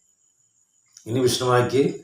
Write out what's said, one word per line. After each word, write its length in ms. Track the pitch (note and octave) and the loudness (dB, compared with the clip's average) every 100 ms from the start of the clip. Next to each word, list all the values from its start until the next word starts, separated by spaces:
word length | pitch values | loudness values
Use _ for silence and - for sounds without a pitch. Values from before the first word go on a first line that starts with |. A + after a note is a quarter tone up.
| _ _ _ _ _ _ _ _ _ - A2 | _ _ _ _ _ _ _ _ _ -20 -6
ഇനി 140 | B2 | -2
വിഷ്ണുവായിക്ക് 640 | B2 - B2+ B2 - B2+ E3 - | 0 0 0 2 2 0 0 -2